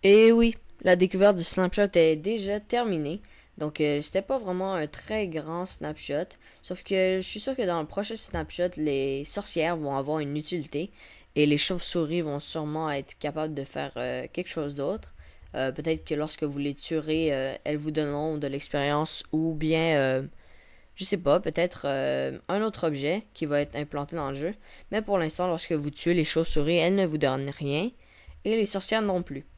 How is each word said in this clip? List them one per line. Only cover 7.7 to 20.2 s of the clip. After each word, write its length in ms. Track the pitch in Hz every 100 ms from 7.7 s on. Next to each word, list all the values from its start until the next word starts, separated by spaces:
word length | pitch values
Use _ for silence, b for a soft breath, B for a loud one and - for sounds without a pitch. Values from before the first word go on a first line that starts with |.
| 170
le 60 | 156
prochain 300 | - 208 220
snapshot, 540 | - 170 156 - 180 175
les 480 | 151 139 135 135
sorcières 520 | 143 - - - 160 170
vont 200 | 147 135
avoir 240 | 139 156
une 160 | 143 147
utilité. 540 | 151 175 143 143 185 B B B B -
Et 100 | 147
les 120 | 147
chauves-souris 640 | - 180 - 175 151 175
vont 180 | 156 143
sûrement 500 | - 165 151 151 160
être 280 | 143 135 -
capables 360 | 151 151 156
de 100 | 147
faire, 280 | 135 - 143 123
euh, 300 | 123 127 123
quelque 160 | - 180
chose 260 | - 147
d'autre. 400 | 143 143 214 - - b b b
Euh, 180 | - 131
peut-être 320 | 131 160 160
que 100 | -
lorsque 300 | 147 151 -
vous 140 | 147 143
les 160 | 143
tuerez, 580 | 139 - 160 156 156 160
euh, 220 | 139 135 -
elles 120 | - 151
vous 140 | 151
donneront 480 | 151 151 143 156 151
de 80 | 143
l'expérience 800 | 139 - 147 143 147 160 - -
ou 220 | 156 160
bien, 420 | 156 156 160 165 151
euh, 240 | 135 131